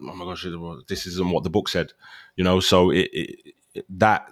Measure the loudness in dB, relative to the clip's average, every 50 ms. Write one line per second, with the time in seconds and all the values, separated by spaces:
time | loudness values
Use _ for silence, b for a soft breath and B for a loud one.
0 | -16 -16 -14 -12 -12 -12 -12 -10 -12 -12 -12 -12 -12 -12 -14 -14 -12 -10 -8 -8
1 | -8 -6 -4 -2 -2 0 0 0 0 0 0 0 0 0 -2 -4 -4 -6 -8 B
2 | B B B B B B B 0 2 4 4 4 4 4 6 6 6 6 4 2
3 | 0 0 -2 -6 -8 -8 -10 -16 _ -20 -20 _ _ _ -16 -16 -14 -12 -2 2
4 | 4 4 4 2 -2 -8